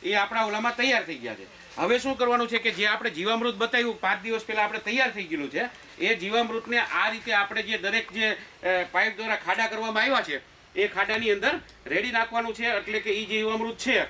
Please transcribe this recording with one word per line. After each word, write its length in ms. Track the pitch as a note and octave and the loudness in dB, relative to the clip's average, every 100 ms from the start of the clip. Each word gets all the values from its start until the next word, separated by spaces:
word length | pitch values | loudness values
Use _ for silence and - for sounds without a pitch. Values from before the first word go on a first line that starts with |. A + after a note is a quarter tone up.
એ 100 | F3+ | 2
આપણા 300 | G3+ G3+ A3+ | 2 2 2
ઓલામાં 320 | A3 G#3 A#3 A#3+ | 0 0 -2 0
તૈયાર 280 | B3+ A#3+ | 2 2
થઈ 120 | E3 C#3+ | 0 -8
ગયા 200 | A#2+ G#2 | -8 -10
છે. 400 | F#2+ - - - | -14 -18 -16 -2
હવે 240 | F3 A#3+ | 2 2
શું 180 | B3+ C4+ | 2 0
કરવાનું 300 | B3 A#3+ A#3 | 2 2 2
છે 100 | A#3 | 0
કે 140 | A3+ | 0
જે 140 | F3+ G#3 | 2 2
આપણે 240 | A3 A3 | 2 -2
જીવામૃત 460 | D3+ F#3+ A3+ A#3+ G3 | -2 0 2 0 0
બતાવ્યું, 460 | A3+ B3 A#3+ A3 | 0 2 2 0
પાંચ 200 | F#3+ G3+ | 0 0
દિવસ 240 | G#3 A3+ A3 | -2 -4 -2
પહેલા 180 | G#3+ | 0
આપણે 160 | G#3 G#3 | 0 -2
તૈયાર 320 | G3 A#3+ B3+ | -2 0 0
થઈ 120 | G#3 | 0
ગયેલું 280 | F3+ D#3 C#3 | -6 -4 -4
છે, 180 | C#3+ A#3+ - - - | -4 -4 -8 -20 -4
એ 160 | F#3+ A3+ | 0 0
જીવામૃતને 640 | F#3+ A3+ A3+ A3+ A3 A#3+ | 0 0 0 -2 0 0
આ 320 | A3+ E3+ G#3 | 0 0 0
રીતે 240 | A3+ A#3 | -2 0
આપણે 280 | G#3 G3 G#3+ | 0 0 -2
જે 160 | G3+ A3 | -2 -2
દરેક 340 | F#3+ A3+ A3 | 0 -2 -2
જે, 180 | F#3 A3 | -2 0
અ, 80 | G3+ - - F3+ F#3 F3+ | -2 -8 -6 0 0 2
પાઇપ 260 | F3+ G#3 G3 | 2 0 0
દ્વારા 180 | A3 G#3 | -4 -4
ખાડા 320 | E3+ G3 A3+ | 0 0 0
કરવામાં 360 | G#3+ A3+ G#3+ | -2 -2 2
આવ્યા 180 | B3 C4 | 2 2
છે, 200 | E3 C#3 - - - - | 0 -6 -8 -20 -10 0
એ 120 | G3+ | 0
ખાડાની 440 | F#3 G3+ G#3+ A3+ | 2 0 2 2
અંદર 280 | G3+ A#3 D#4+ - - - | 2 2 0 -6 -18 -2
રેડી 260 | D#3+ A#3+ | 0 2
નાખવાનું 420 | A3+ A3+ A#3 A#3 | 0 2 0 -2
છે. 120 | A3 A#3 | -2 0
એટલે 340 | G#3 G3+ G#3+ | 0 -2 -4
કે 120 | G#3+ | 0
ઈ 140 | G#3 G#3+ | -2 0
જીવામૃત 520 | A3 G#3+ A3 A3+ A#3 | 0 0 0 -2 -2
છે 280 | B3 A3 | 2 2